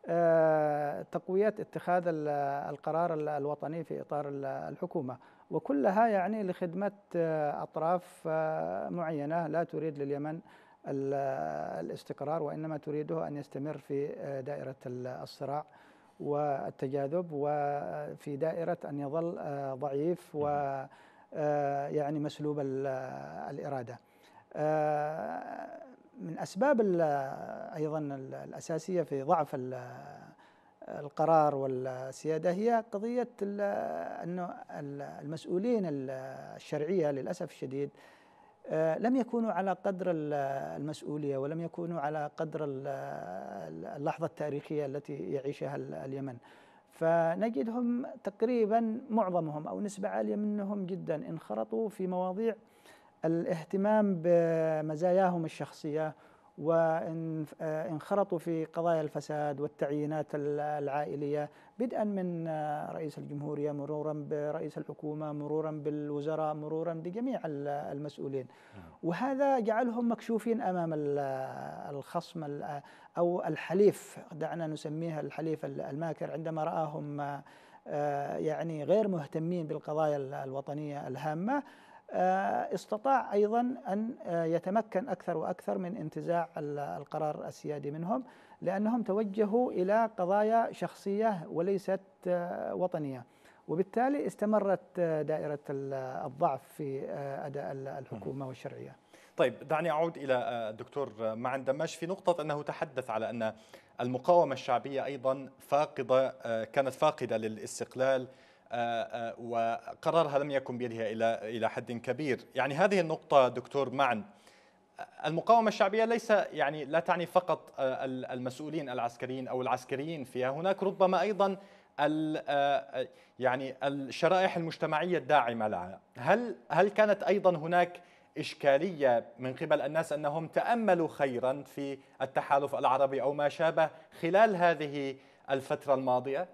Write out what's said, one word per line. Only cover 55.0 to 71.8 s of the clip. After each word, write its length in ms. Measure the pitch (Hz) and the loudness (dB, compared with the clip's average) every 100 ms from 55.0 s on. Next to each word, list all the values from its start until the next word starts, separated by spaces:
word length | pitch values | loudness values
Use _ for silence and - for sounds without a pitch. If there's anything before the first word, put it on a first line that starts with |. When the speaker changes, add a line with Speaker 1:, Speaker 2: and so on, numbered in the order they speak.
| 180 180 190 175 | 4 6 4 2
Speaker 1:
الشخصية، 680 | 160 - 143 - 160 151 156 143 - - _ - | -2 -4 -10 -6 -4 -2 -2 -6 -20 -20 _ -6
وان-، 880 | 147 165 165 160 170 165 160 160 151 - | 2 4 4 2 -2 -4 -4 -4 -6 -6
آه، 280 | 165 156 160 | -4 -2 -4
انخرطوا 500 | 156 - 202 196 170 | -6 0 2 2 0
في 260 | 170 160 | 0 -2
قضايا 360 | 156 - 170 165 | -2 0 2 2
الفساد 600 | 151 151 - 151 147 139 | 2 -4 -4 -2 -2 -2
والتعيينات 680 | 147 - 147 147 147 156 147 | -6 -2 -2 0 0 -2 -2
ال-، 260 | 147 143 147 | -2 -2 -2
العائلية، 880 | 147 151 143 139 147 147 143 147 147 - - - | -2 -2 -2 -2 -2 -4 -2 -2 -4 -8 -20 -4
بدءاً 260 | 240 - | -4 0
من، 420 | 214 196 180 175 165 | 0 0 -2 -2 -4
آه، 440 | 156 151 151 - | -2 -2 -4 -6
رئيس 260 | 165 160 147 | -6 -6 -8
الجمهورية، 540 | 143 147 147 147 147 | -8 -6 -4 -2 -2
مروراً 400 | 147 143 151 151 151 143 | -2 -4 -4 -2 -4 -4
برئيس 480 | 151 147 151 151 156 | -2 -2 -4 -6 -8
الحكومة، 540 | 156 147 151 151 156 | -10 -8 -6 -4 -4
مروراً 380 | 147 147 156 156 | -4 -2 -2 -2
بالوزراء، 840 | 151 147 147 147 147 147 156 156 | -4 -4 -4 -2 -2 -2 0 0
مروراً 400 | 151 151 160 165 | -2 -4 -2 -2
بجميع 460 | 165 170 190 254 240 | -4 -6 -4 -2 -2
ال-، 240 | 165 143 143 143 - 143 | -2 -4 -2 -2 -4 -6
المسؤولين. 500 | 147 - 143 135 127 - - | -6 -6 -6 -4 -6 -14 -20
Speaker 2:
نعم. 100 | 101 85 - | -20 -20 -6
Speaker 1:
وهذا 560 | 170 170 254 269 277 269 | -4 -2 -2 2 4 4
جعلهم 540 | 214 220 247 226 233 | 4 2 2 2 0
مكشوفين 480 | 240 - 226 233 226 | 0 0 0 2 0
أمام 320 | 196 180 165 | 2 0 0
ال-، 240 | 156 147 143 139 131 131 131 139 156 | 0 0 0 0 -2 -4 -6 -8 -8